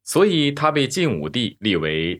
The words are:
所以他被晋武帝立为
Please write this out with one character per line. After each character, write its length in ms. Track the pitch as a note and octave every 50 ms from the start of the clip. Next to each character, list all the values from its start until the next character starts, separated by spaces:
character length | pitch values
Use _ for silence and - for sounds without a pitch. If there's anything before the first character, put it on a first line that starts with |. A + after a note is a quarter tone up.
所 220 | - - - D#3 G3
以 260 | G#3 F3 D#3+ C#3+ C#3+
他 220 | C#3+ C#3+ D3+ D#3
被 160 | D3 D3 C3+ C3+
晋 320 | - F#3 F3 D3 G2+ D2+
武 80 | D2 D2+
帝 300 | - B2 A#2 - - -
立 160 | G2+ G#2+ F#2
为 380 | E2 D#2 D#2 D#2 D#2+ E2 F2 F2+